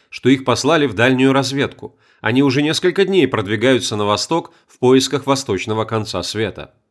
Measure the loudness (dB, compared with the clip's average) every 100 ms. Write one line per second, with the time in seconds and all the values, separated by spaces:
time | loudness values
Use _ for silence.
0 | _ -4 0 2 2 0 2 2 0 2
1 | 2 4 4 2 0 -2 -4 -6 -18 -20
2 | _ _ -2 2 2 2 0 0 0 0
3 | 2 2 2 0 -4 0 2 2 0 -2
4 | 0 -2 -2 -4 -4 _ _ _ 4 4
5 | 2 -2 -2 -2 -2 -4 -2 -4 -4 -4
6 | -4 -6 -6 -4 -6 -6 -16 _ _